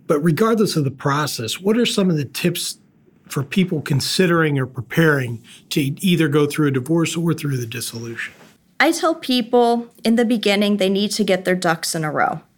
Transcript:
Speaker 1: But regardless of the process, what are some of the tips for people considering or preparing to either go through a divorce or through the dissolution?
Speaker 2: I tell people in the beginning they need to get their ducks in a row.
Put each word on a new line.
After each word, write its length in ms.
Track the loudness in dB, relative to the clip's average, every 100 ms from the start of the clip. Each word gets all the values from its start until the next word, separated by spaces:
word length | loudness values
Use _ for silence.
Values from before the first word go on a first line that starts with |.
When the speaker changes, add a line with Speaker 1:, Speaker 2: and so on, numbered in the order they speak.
| -2
Speaker 1:
But 120 | 0
regardless 540 | 2 2 2 2 2 0
of 80 |
the 80 | -2
process, 680 | -2 -2 0 -2 -4 -6 -4
what 180 | 0 2
are 80 | 2
some 240 | 2 2
of 60 | 2
the 100 | -2
tips 520 | -2 -2 -2 -6 -10 _ _ _ _ -10
for 160 | -8
people 380 | -4 0 0 0
considering 760 | -2 -2 0 0 2 4 2 0
or 80 | -2
preparing 760 | -6 -4 2 4 4 -2 -8 -14 -20 -6
to 120 | -2
either 460 | -2 -2 0 2 4
go 180 | 2 2
through 220 | 2 0
a 40 |
divorce 460 | 0 0 0 0 -2
or 160 | -2
through 240 | -2 -2 -4
the 80 | -6
dissolution? 680 | -8 -10 -10 -12 -10 -12 -14 -20 _ _ -2
Speaker 2:
I 120 | 0
tell 240 | 2 -2 -2
people 720 | -2 -2 2 2 4 2 -4 -6
in 120 | 0 2
the 100 | 2
beginning 520 | 2 2 2 2 2
they 120 | 2
need 220 | 0 -2
to 120 | -2
get 200 | 0 0
their 120 | 0 0
ducks 400 | 0 -2 -4 -4
in 80 |
a 80 | -4
row. 300 | 0 -2 -2 -12